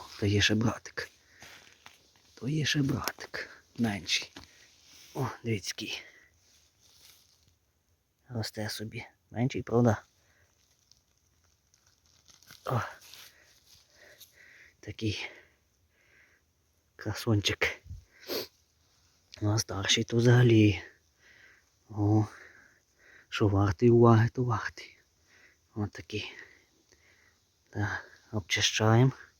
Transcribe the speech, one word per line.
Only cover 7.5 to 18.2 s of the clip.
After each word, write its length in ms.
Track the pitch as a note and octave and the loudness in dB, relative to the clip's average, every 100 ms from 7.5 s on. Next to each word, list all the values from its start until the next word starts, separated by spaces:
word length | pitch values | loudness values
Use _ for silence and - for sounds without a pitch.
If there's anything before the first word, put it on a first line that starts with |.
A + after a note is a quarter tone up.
| _ _ _ _ _ _ _ - | _ _ _ _ _ _ _ -12
Росте 400 | A#2 - A2 G#2+ | -8 -8 -8 -8
собі. 360 | - A2+ - - _ _ | -8 -10 -12 -16 _ _
Менший, 300 | G#2+ C3 G2 | -4 -2 -4
правда? 420 | - A#2 A#2+ G#2 - _ _ _ _ _ _ _ _ _ _ _ _ _ _ _ _ _ _ _ _ _ _ _ - - - | -2 2 4 2 -4 _ _ _ _ _ _ _ _ _ _ _ _ _ _ _ _ _ _ _ _ _ _ _ -20 -14 -4
О! 160 | A#2 - - - - - _ _ _ _ - _ _ - - - _ - - - _ | -4 -4 -12 -20 -20 -20 _ _ _ _ -20 _ _ -20 -20 -20 _ -20 -20 -20 _
Такий 500 | - - A2+ - - - _ _ _ _ _ _ _ _ _ _ _ _ _ _ _ - | -16 -6 -6 -6 -10 -16 _ _ _ _ _ _ _ _ _ _ _ _ _ _ _ -12
красунчик. 840 | A2 - A#2 G#2 - - - - - - - _ | -10 -6 -2 0 0 -4 -4 -6 -16 -20 -20 _